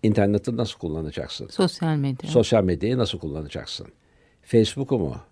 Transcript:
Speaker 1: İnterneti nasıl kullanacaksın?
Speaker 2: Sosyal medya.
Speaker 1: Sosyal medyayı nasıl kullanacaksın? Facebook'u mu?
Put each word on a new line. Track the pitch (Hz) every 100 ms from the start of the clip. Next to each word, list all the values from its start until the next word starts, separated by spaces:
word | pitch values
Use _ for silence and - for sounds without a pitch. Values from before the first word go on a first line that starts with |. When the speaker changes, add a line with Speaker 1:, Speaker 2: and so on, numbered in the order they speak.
Speaker 1:
İnterneti | 110 107 101 104 - 117
nasıl | 113 -
kullanacaksın? | 85 78 78 - 67 - -
Speaker 2:
Sosyal | - 185 - 165 151
medya. | 139 131 151
Speaker 1:
Sosyal | 139 113 113
medyayı | 92 82 104 127
nasıl | 107 90
kullanacaksın? | 82 73 73 - - - - _ _ _ _ _
Facebook'u | - 117 107 - 135 123
mu? | 78 58 -